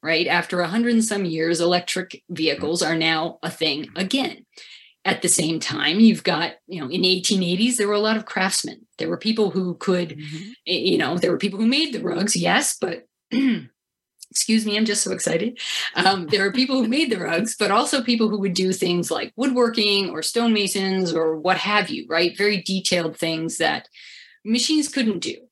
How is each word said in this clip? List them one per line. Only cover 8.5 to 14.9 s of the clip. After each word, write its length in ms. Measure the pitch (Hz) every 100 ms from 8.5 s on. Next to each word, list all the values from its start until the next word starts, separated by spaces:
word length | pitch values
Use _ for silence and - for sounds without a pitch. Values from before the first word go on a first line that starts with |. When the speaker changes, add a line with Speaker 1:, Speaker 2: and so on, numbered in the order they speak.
| - - - _ -
Speaker 1:
There 100 | 160
were 80 | 175
people 320 | 214 220 208
who 240 | 185 185
could, 360 | 170 - 180 170
Speaker 2:
Mm-hmm. 380 | 147 151 156 196 247 -
Speaker 1:
y-, 60 |
you 240 | 175 156 160
know, 200 | 143 170
there 140 | -
were 60 | -
people 200 | 202 196
who 80 | 226
made 260 | 269 311
the 80 | 226
rugs, 360 | 180 170 208 180
yes, 400 | 175 202 294 -
but 280 | 185 170 - _ _
<clears throat> 0 | 233 269 196 131 _ _ _ _ _ -
Excuse 320 | - - 220
me, 120 | 214 208
I'm 80 |
just 160 | 220